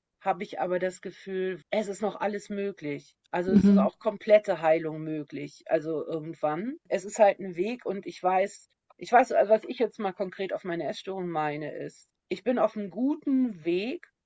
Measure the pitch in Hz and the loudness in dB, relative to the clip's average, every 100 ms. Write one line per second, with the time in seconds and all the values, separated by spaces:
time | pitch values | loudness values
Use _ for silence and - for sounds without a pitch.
0 | _ _ 196 180 202 - 175 180 185 185 | _ _ -4 -4 -6 -4 -2 0 -2 -6
1 | 180 175 190 190 185 175 _ 208 208 190 | -16 -14 -8 -4 -4 -6 _ -4 -4 -4
2 | 208 - 202 202 - 202 202 190 147 143 | -4 -2 -4 -4 -8 -6 -6 -6 -8 -8
3 | - _ _ 175 180 202 196 196 196 - | -12 _ _ -4 4 6 8 6 4 0
4 | 220 208 - 214 208 165 160 165 160 156 | -4 -4 6 6 6 0 4 4 0 -6
5 | 156 156 151 143 147 - - 160 151 156 | -6 -6 -6 -10 -12 -14 -2 0 0 -4
6 | - 160 156 165 151 156 226 311 _ 196 | -4 -6 -8 -4 -2 -2 -6 -10 _ -4
7 | 190 - 202 - 196 170 202 247 - 196 | -4 6 6 6 -8 -4 -4 -4 -8 -8
8 | - - 180 185 196 - _ _ _ _ | -10 -4 0 0 0 -6 _ _ _ _
9 | 175 240 254 - 208 214 - 247 214 - | 4 4 6 2 4 2 2 -4 -4 -2
10 | 202 185 190 - 190 202 185 170 147 214 | -8 -4 -8 -6 -6 -6 -6 -4 -4 -6
11 | - 190 180 160 151 147 147 139 147 - | -10 -8 -4 -2 -4 -4 -8 -10 -12 -14
12 | _ _ _ 180 240 247 214 220 202 190 | _ _ _ -4 -2 2 2 0 -8 -2
13 | 262 302 294 262 247 180 160 180 220 349 | -2 -2 0 2 0 -2 -2 -2 -2 -8
14 | - _ | -12 _